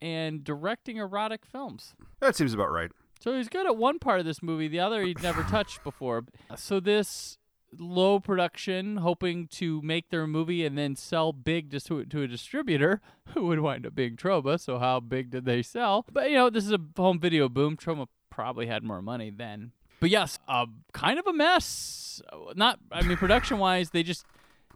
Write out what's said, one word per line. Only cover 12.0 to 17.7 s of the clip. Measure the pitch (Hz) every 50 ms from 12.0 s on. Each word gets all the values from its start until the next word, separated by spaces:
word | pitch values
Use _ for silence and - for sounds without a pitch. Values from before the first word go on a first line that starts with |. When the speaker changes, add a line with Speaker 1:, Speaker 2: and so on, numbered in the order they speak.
| -
Speaker 1:
to | - 147 151 143
a |
distributor, | 127 120 117 - - - 285 311 254 165 139 143 165 196 214 _ - -
<laughs> | _ _ - -
who | 339 214
would | 170 170 160
wind | 151 151 135 123 127
up | - -
being | - 131 120 117
Troma, | 117 - 180 196 165 131 135 151 170
so | - - 127 127
how | 123 127 127 127
big | 120 117 127 131 131 123
did | 123 127 127
they | 127 120 123 117
sell? | - - 233 240 214 196 214 240 -
But, | - 277 254 277
you | 302
know, | 262 254 247
this | 214 226 196
is | 208 214
a | 190 165 151 -
home | - 180 185 180 170
video | 151 175 165 156 143 127
boom. | 120 131 143 151